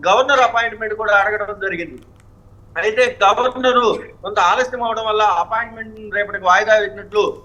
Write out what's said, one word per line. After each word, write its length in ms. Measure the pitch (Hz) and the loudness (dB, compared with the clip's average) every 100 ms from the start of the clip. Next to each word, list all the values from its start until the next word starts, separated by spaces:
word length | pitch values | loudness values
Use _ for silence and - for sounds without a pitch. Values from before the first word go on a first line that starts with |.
| 165 | 0
గవర్నర్ 300 | 220 277 269 | 2 4 2
అపాయింట్‌మెంట్ 540 | 240 233 233 214 220 | 2 2 -2 -4 -8
కూడా 220 | 220 214 208 | -4 2 2
అడగడం 440 | 208 208 202 202 | 2 -2 -6 -6
జరిగింది. 380 | 190 170 160 123 - - - - - - - 160 | -6 -6 -10 -14 -20 -20 -20 -20 -20 -20 -12 -4
అయితే 380 | 208 220 247 - 202 | -2 2 0 4 2
గవర్నరు 720 | 226 254 254 254 247 226 - - - | 4 0 0 2 4 2 0 -6 -14
కొంత 160 | 190 208 | -6 2
ఆలస్యం 440 | 175 233 254 247 | 2 2 0 -2
అవడం 220 | 233 226 220 | -4 -4 -2
వల్ల 160 | 214 | 0
అపాయింట్‌మెంట్ 920 | 208 175 - 226 233 226 220 220 214 202 | 2 0 -2 -4 -6 -10 -16 -14 -8 -6
రేపటికి 300 | 202 196 185 | -4 -2 2
వాయిదా 300 | 190 214 214 | 4 4 2
వేసినట్లు, 640 | 196 196 202 208 185 - | 2 -8 -4 0 0 -2